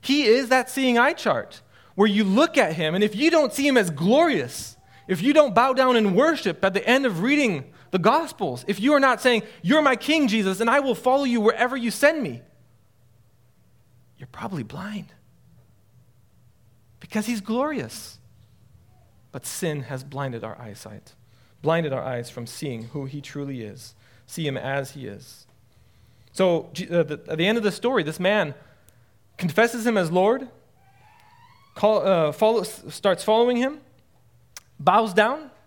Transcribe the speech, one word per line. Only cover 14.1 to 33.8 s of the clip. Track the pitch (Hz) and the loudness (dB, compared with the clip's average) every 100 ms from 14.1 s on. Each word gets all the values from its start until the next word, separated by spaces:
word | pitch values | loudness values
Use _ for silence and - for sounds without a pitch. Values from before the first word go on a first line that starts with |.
| _ | _
you're | 135 | -20
probably | - 226 180 | -14 -10 -10
blind | 113 147 196 208 - _ _ _ _ _ _ _ _ _ _ _ _ _ _ _ _ _ _ _ | -10 -12 -12 -12 -14 _ _ _ _ _ _ _ _ _ _ _ _ _ _ _ _ _ _ _
because | - 220 208 | -8 -6 -4
he's | 233 | -6
glorious. | 196 226 294 277 123 - - - _ _ _ _ _ _ _ _ _ _ _ | -4 -2 -2 -4 -8 -12 -18 -20 _ _ _ _ _ _ _ _ _ _ _
But | 135 - | -16 -12
sin | - 170 147 | -8 -6 -6
has | 120 131 | -8 -12
blinded | 139 139 139 117 | -10 -8 -8 -8
our | 110 - | -10 -12
eyesight, | 117 98 107 104 - _ _ _ _ _ | -16 -16 -18 -18 -20 _ _ _ _ _
blinded | 147 165 156 | -2 0 -2
our | 131 | -6
eyes | - 123 120 | -6 -8 -10
from | - 117 | -14 -14
seeing | - 151 117 117 | -10 -10 -10 -10
who | 143 | -12
he | 135 143 | -10 -12
truly | 135 143 143 131 | -12 -12 -10 -10
is, | 107 117 - _ _ _ _ | -12 -14 -20 _ _ _ _
see | - | -6
him | 151 135 | -6 -4
as | 131 139 135 | -4 -4 -6
he | 147 117 | -12 -16
is. | 101 - - _ _ _ _ _ _ _ _ _ | -16 -20 -20 _ _ _ _ _ _ _ _ _
So, | - 190 170 - | 0 2 2 -4
G-, | 147 196 | -12 -4
uh, | 175 | -2
the, | 151 147 - | 0 -4 -8
at | 160 | -2
the | 180 | 0
end | 233 | 2
of | |
the | 208 | -2
story, | - 240 254 | -2 -2 0
this | 156 160 | -2 -2
man | 180 208 160 131 - _ _ _ _ _ _ - | 0 0 -2 -6 -20 _ _ _ _ _ _ -6
confesses | 175 147 233 247 | -2 2 2 2
him | 226 214 | 0 0
as | 165 | 0
Lord, | 175 196 254 262 - _ _ _ _ _ _ _ _ _ _ _ | 2 2 0 -4 -16 _ _ _ _ _ _ _ _ _ _ _
call, | - 208 214 190 | -2 2 2 2
uh, | 180 156 | 2 0
follow, | 147 220 226 | 2 2 2
s-, | 185 - - | -4 -12 -16
starts | - 202 175 | -2 0 0
following | - 220 240 240 | 2 2 2 2
him, | 262 302 | -2 -4